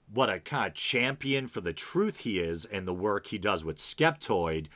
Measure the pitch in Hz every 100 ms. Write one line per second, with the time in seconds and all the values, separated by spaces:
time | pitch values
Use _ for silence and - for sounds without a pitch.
0 | - 107 123 95 - 143 101 - - 123
1 | 127 139 139 135 127 117 87 80 - 170
2 | 214 - 123 95 85 85 82 101 92 90
3 | 104 101 - 107 101 92 78 78 - -
4 | 156 156 - 101 82 80 76